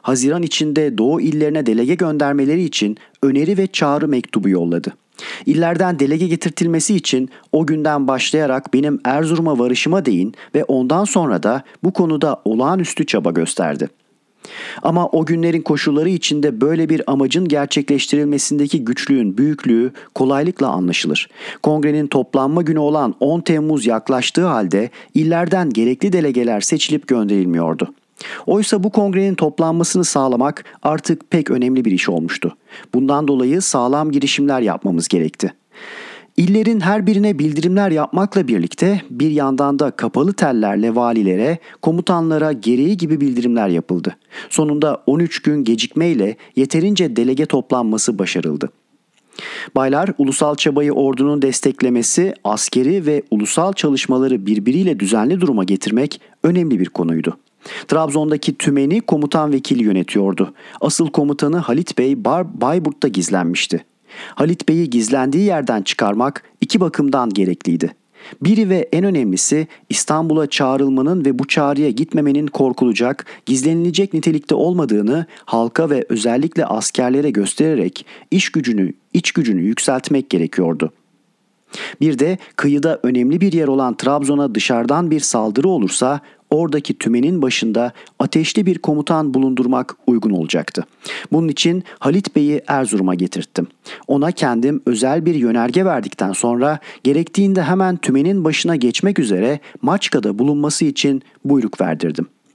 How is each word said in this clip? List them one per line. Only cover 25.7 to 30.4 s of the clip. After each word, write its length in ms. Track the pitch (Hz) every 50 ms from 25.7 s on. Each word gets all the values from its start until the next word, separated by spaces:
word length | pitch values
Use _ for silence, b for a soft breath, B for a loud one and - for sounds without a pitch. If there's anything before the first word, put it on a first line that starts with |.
gerekli 420 | 113 110 113 120 127 - - 202 180
delegeler 480 | 180 156 143 123 123 120 117 113 104
seçilip 480 | - - 165 147 - - 151 143 - -
gönderilmiyordu. 840 | 131 117 107 101 104 98 92 90 85 82 85 80 80 80 - - - _ _ _ _ B B B B B B
Oysa 360 | - 180 208 208 - - 202 180
bu 80 | 214
kongrenin 440 | - 214 202 202 180 190 196 196 185
toplanmasını 720 | - 165 151 151 - 165 160 165 165 170 - - 180 175
sağlamak 600 | - - 147 135 131 127 117